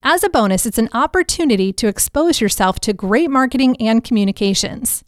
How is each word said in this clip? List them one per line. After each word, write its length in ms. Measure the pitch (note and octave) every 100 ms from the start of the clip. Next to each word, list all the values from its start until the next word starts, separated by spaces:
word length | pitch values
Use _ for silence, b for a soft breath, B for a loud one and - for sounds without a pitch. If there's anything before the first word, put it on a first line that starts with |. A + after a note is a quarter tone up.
As 220 | B3+ E4+
a 60 | G4+
bonus, 360 | D4 G#3 F#3+ A#3
it's 120 | G#3+
an 120 | A3+
opportunity 760 | A#3 D4+ F#4 F4 - D#4+ G3+ F#3+
to 140 | F#3 A3
expose 540 | G3 - C#4+ E4 D#4
yourself 380 | G#3 - F#3+ G3
to 100 | -
great 380 | G3 F#3 A3 E4
marketing 480 | C4+ C4 C4 C4 B3+
and 240 | A3 A3+
communications. 1000 | A#3 A3 G3+ G3 G3+ G3 - - C4 -